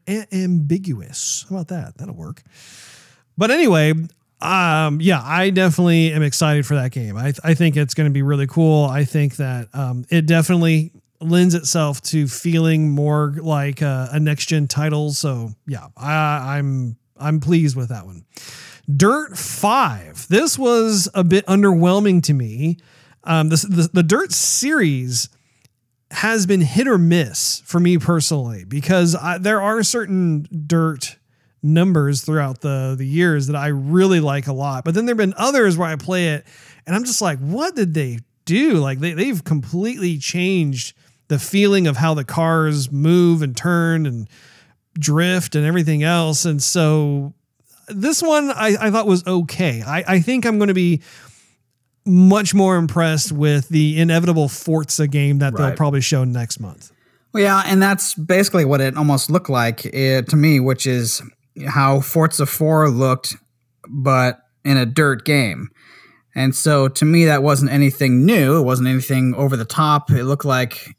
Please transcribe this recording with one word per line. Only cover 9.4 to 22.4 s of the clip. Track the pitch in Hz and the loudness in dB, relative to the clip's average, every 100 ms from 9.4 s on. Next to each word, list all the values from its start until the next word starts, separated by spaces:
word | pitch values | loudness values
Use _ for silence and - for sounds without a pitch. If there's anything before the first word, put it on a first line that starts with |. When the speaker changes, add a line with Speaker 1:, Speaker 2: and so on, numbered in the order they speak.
| 135 123 113 | -6 -6 -10
Speaker 1:
um, | 135 127 123 123 | -8 -6 -6 -2
it | 170 156 | 0 2
definitely | 165 160 175 165 156 160 - _ - | 2 2 2 2 0 -2 -12 _ -10
lends | 160 175 180 | 0 4 4
itself | 170 139 170 151 135 | 2 -2 -2 -2 -4
to | - 160 139 | -4 -2 -2
feeling | - 170 165 160 156 156 | -4 -2 0 2 2 0
more | 143 147 151 147 151 | 0 0 0 -2 -4
like | 160 147 143 131 | -4 -2 -4 -4
a, | 147 131 127 | -4 -4 -4
a | 151 | -2
next | 151 147 - | -2 -2 -2
gen | 160 143 | -2 -2
title. | 143 156 151 151 | -2 -2 -2 -4
So | 143 151 123 113 107 - | -4 -6 -6 -8 -12 -12
yeah, | 131 - - | -14 -14 -12
I, | 139 156 151 147 131 143 | -4 -2 0 -2 -4 -4
I'm, | 139 131 123 117 _ - | -4 -4 -6 -10 _ -10
I'm | 147 156 | -4 -2
pleased | 139 170 151 131 | 2 2 2 -2
with | 117 | -6
that | 113 92 | -10 -14
one. | 87 - - - - - - - | -20 -20 -20 -20 -20 -20 -14 -4
Dirt | 143 202 285 302 196 | 2 4 2 -2 -10
five. | - - 202 254 196 104 80 - - | -10 -2 0 2 0 -4 -12 -14 0
This | 196 320 - | 2 2 0
was | 254 233 226 208 170 | 2 2 2 0 -2
a | 196 | 0
bit | 175 190 190 | 2 2 2
underwhelming | 196 202 170 175 196 208 180 | 2 4 4 4 4 4 2
to | 151 | 2
me. | 139 | 0